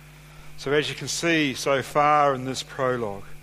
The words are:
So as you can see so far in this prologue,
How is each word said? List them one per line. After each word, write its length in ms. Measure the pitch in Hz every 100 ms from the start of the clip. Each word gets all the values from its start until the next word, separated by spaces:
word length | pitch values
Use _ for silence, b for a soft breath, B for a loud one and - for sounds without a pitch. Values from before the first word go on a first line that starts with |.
| B B B B B -
So 140 | 135
as 180 | 147 131
you 40 |
can 140 | 135 135
see 460 | - 165 160 147
so 280 | 117 151 135
far 520 | 120 151 147 151 143
in 100 | 131
this 180 | 131 120
prologue, 640 | - - 131 123 110 98 - -